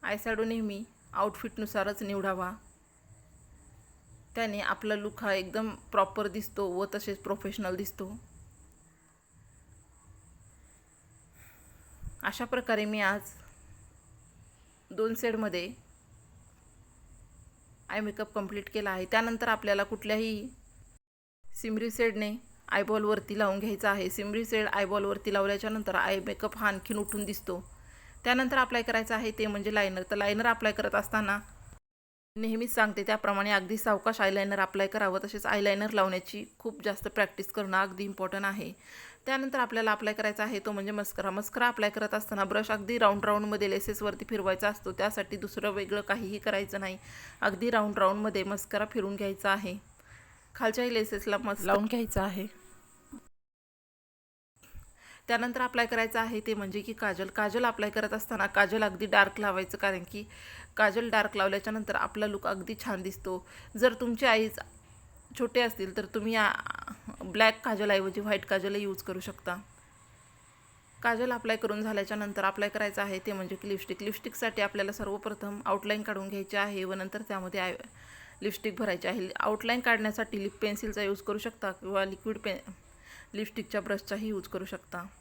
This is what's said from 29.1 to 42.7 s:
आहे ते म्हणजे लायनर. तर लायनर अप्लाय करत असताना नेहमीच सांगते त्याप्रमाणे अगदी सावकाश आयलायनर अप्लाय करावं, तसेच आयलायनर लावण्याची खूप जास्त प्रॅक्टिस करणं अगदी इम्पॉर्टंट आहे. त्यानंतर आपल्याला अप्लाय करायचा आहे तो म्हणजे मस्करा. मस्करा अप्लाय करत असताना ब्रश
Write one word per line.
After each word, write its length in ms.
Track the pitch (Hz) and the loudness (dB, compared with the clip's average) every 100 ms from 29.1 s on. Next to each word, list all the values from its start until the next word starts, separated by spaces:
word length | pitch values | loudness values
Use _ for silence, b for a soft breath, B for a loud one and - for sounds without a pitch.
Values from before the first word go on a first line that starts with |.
| 220 | -2
आहे 160 | 226 | -2
ते 140 | 220 214 | -2 -2
म्हणजे 260 | 202 202 | 0 0
लायनर. 300 | 214 196 185 185 | 2 2 0 -2
तर 40 | 208 | 0
लायनर 300 | 202 208 233 | 2 4 4
अप्लाय 240 | 226 220 | 4 2
करत 220 | 208 208 202 | 2 2 2
असताना 440 | 202 220 208 202 - - - - _ _ _ _ _ - | 2 0 0 -2 -4 -20 -20 -20 _ _ _ _ _ -6
नेहमीच 380 | 226 220 240 | -2 -2 -2
सांगते 300 | - 220 208 | 4 4 4
त्याप्रमाणे 480 | 202 214 202 202 202 | 0 2 2 2 4
अगदी 260 | 202 185 214 | 2 2 -2
सावकाश 420 | 226 202 226 220 | 2 4 2 4
आयलायनर 380 | 196 196 196 202 | 4 4 2 2
अप्लाय 280 | 190 196 196 | 2 2 0
करावं, 320 | 214 202 185 | 2 2 0
तसेच 220 | 208 208 - | -2 -4 0
आयलायनर 460 | 208 202 196 214 | 4 4 4 2
लावण्याची 520 | 214 190 185 - 208 - _ | 4 4 2 -4 -10 -10 _
खूप 240 | 226 214 | -10 -4
जास्त 240 | 180 196 214 | -4 -2 -4
प्रॅक्टिस 440 | - 196 - 196 | 2 0 0 -6
करणं 260 | - 196 190 | -4 2 2
अगदी 260 | 196 185 | 2 0
इम्पॉर्टंट 420 | 202 196 190 196 196 | -8 -4 -4 -2 -2
आहे. 260 | 196 - - B B B B - | -2 -6 -10 B B B B -2
त्यानंतर 340 | 262 269 269 | 0 0 0
आपल्याला 320 | 240 226 220 | 0 2 2
अप्लाय 220 | 208 214 | 2 0
करायचा 300 | 214 214 208 | 0 -2 0
आहे 160 | 214 214 | -2 -2
तो 120 | 208 | -2
म्हणजे 200 | 208 196 | -4 -2
मस्करा. 380 | 208 202 - 196 | -4 -4 -2 -2
मस्करा 380 | 190 208 - 240 | -2 -2 2 2
अप्लाय 220 | 240 208 | 4 0
करत 240 | 214 214 | 2 -2
असताना 300 | 214 214 208 | -2 -2 -2
ब्रश 280 | 196 202 220 | 2 2 2